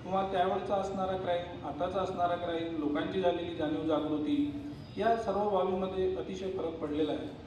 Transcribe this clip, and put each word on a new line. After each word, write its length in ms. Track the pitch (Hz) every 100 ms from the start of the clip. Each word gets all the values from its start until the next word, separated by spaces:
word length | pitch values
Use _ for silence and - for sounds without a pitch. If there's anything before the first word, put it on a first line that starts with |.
किंवा 180 | 180 190 185
त्यावेळचा 440 | 190 185 202 196 196
असणारा 420 | 190 190 185 185
क्राईम, 480 | 180 175 175 - 147
आताचा 360 | 139 180 190
असणारा 340 | 185 175 175 175
क्राईम, 400 | 175 165 165 160
लोकांची 440 | 147 147 175 190
झालेली 340 | 175 170 170 151
जाणीव 300 | 151 151 156
जागृती 480 | 151 151 151 147 143 147 - - - - -
या 180 | 220 233
सर्व 320 | 202 196 208
बाबींमध्ये 680 | 196 208 185 190 190 185 190
अतिशय 360 | 196 190 190
फरक 220 | - 165
पडलेला 380 | 160 151 147 147
आहे. 160 | 135 - -